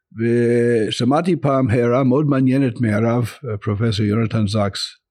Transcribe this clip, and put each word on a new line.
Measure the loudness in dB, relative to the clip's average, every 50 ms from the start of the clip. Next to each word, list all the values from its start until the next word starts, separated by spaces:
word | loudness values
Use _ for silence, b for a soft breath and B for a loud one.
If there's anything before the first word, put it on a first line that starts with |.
| b _ -8 -4
ושמעתי | -2 0 0 2 2 2 2 2 2 2 2 0 0 -2 -2 -2 0 0 0 0 0 0 -2 0
פעם | 0 0 0 0 0 2
הערה | 2 2 2 2 2 2 2
מאוד | 2 2 2 2 2
מעניינת | 2 2 2 2 2 2 0 0 -2 -2
מהרב, | -2 0 0 2 0 0 0 0 -2
אה, | -4 -6 -10 -10 -8 -8 -6
פרופסור | -4 -4 -2 -2 -2 -2 0 0 0
יונתן | 0 0 0 0 0 0 -2 -2 0
זקס, | 0 0 -2 -2 -4 -6 -10 -12 -14 _ _ _